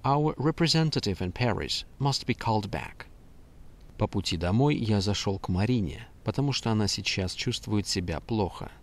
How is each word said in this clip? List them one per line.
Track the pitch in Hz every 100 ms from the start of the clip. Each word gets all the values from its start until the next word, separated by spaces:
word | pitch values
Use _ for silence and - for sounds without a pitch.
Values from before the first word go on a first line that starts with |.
Our | 135 143 151 -
representative | 143 160 165 160 160 139 104 90
in | 92
Paris | - 123 92 73 - - -
must | 139 127
be | -
called | 117 117 107 101
back. | 71 - - - - - - - - - - - -
По | 107
пути | 101 - 85
домой | 87 107 143
я | 151 110 104
зашёл | 98 98 - 98
к | -
Марине, | 90 107 127 87 - - -
потому | - - 143
что | 131 120
она | 110 101
сейчас | - 92 - 92
чувствует | - - 117 - 104 -
себя | 98 87 78
плохо. | - 113 92 - - -